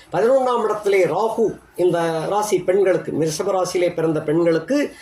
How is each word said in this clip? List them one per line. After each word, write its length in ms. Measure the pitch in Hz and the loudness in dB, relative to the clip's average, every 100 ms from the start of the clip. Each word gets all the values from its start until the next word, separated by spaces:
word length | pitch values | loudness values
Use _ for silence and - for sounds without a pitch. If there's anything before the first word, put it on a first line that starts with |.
| - | -8
பதினொன்னாம் 520 | 170 226 269 254 247 | 0 2 4 2 0
இடத்திலே 400 | 208 214 202 196 | 0 -2 0 2
ராகு 540 | 170 165 220 226 208 - - - | 2 0 -2 0 -2 -4 -10 -2
இந்த 500 | 180 170 165 160 156 | 0 2 0 -2 -2
ராசி 320 | 196 214 185 | -2 0 -2
பெண்களுக்கு, 520 | 185 196 190 170 - | 0 2 2 0 -2
ரிஷப 380 | - 160 156 196 | -2 -2 -2 -2
ராசியிலே 440 | 190 180 180 175 | -2 -2 0 -2
பிறந்த 260 | 165 160 151 | 0 -2 -2
பெண்களுக்கு 680 | 156 160 170 160 - 285 - - | 0 0 2 0 0 -2 -2 -8